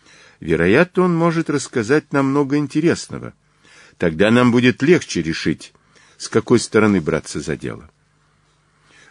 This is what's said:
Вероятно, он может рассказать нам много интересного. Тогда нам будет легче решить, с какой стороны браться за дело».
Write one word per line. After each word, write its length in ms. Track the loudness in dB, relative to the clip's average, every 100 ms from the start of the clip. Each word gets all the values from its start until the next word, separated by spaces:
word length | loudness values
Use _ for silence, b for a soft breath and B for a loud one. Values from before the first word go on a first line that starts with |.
| b b b b
Вероятно, 640 | -2 0 4 4 2 0
он 120 | 0 2
может 320 | 0 -2 -2
рассказать 640 | -4 -4 -4 0 0 0
нам 140 | -2 0
много 300 | 0 0 -2
интересного. 760 | -2 -2 0 -2 -6 -14 -14 -18 b b b b b b
Тогда 340 | -2 2 2
нам 200 | 4 4
будет 320 | 4 2 2
легче 400 | 2 2 0 -6
решить, 500 | -4 -4 -4 -6 -8 _ b b b b
с 100 | -4
какой 300 | -2 2 2
стороны 420 | 2 2 2 2
браться 400 | 0 -4 -4 -10
за 160 | -8 -8
дело». 320 | -8 -12 -18 _ _ _ _ _ _ _ b b b b b